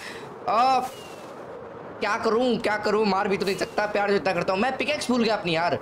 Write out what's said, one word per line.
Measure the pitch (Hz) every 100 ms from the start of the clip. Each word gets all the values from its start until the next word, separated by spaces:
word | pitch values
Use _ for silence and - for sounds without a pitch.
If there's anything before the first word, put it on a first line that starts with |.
| - - - - -
आ, | 214 254 254 247 - - - - - - - - - - -
क्या | 208 202
करूँ, | 226 220 254 214
क्या | 214 208
करूँ, | 208 208 214
मार | 190 208
भी | 196
तो | 190
नहीं | 190
सकता, | - - 208
प्यार | 202 202
जितना | 202 190
करता | 175 170
हूँ | 190
मैं। | 247 262
पिकेक्स | 262 294 -
भूल | 247
गया | 226 208
अपनी | 170 160
यार। | 170 123